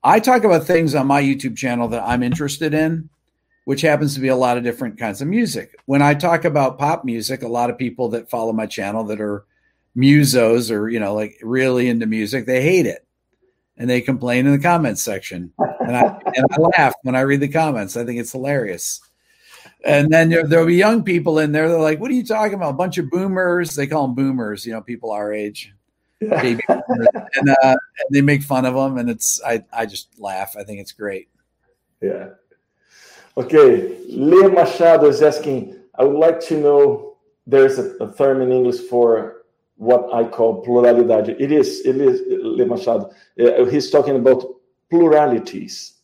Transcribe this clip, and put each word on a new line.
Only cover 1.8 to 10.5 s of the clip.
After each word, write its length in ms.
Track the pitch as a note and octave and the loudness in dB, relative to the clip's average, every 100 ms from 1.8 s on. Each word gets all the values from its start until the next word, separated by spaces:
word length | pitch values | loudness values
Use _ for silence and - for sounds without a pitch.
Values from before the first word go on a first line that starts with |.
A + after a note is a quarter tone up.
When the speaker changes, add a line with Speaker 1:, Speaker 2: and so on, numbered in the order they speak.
| A#2+ | -4
Speaker 1:
that 140 | A#2 | -4
I'm 200 | G#2 B2 | -4 -2
interested 500 | B2 D#3+ C#3+ C#3+ D#3 | -2 -2 -4 -4 -4
in, 360 | D3+ D#3+ E3 D#3+ _ _ _ _ _ - | 0 -2 -4 -8 _ _ _ _ _ -6
which 160 | C#3 | 0
happens 340 | D#3+ D3 D3 C#3 | 0 0 -2 -2
to 40 | |
be 100 | C3 | -2
a 60 | B2+ | 0
lot 220 | B2+ B2 | 0 0
of 60 | |
different 340 | A#2+ A#2 A#2+ G#2+ | -2 -6 -8 -8
kinds 240 | A#2 G2+ | -8 -6
of 60 | C#3 | -4
music. 480 | G#3+ A3 A#2 - _ - | -2 -2 -6 -12 _ -2
When 160 | C#3 | 2
I 120 | C#3+ | 2
talk 320 | D3 F3 E3 E3 | 2 0 0 0
about 340 | D3 C3 C3 | 0 -2 -2
pop 260 | C#3+ E3 C3 | -4 -4 -4
music, 380 | A#2 G#2+ C3+ | -8 -8 -10
a 40 | A#2+ | -6
lot 220 | A#2+ A#2+ | -4 -4
of 80 | A#2+ | -4
people 320 | A#2+ A#2+ A#2+ | -8 -6 -6
that 200 | A#2 - | -6 -8
follow 220 | A#2 A2+ | -6 -4
my 140 | A2 G#2+ | -4 -6
channel 380 | - G2 A2 G#2+ | -8 -6 -6 -6
that 160 | G#2+ | -6
are 240 | G#2+ G2+ _ _ _ _ _ B2 | -6 -8 _ _ _ _ _ 0
musos 760 | C3+ D3 C#3 C3 A2+ | 4 6 4 4 4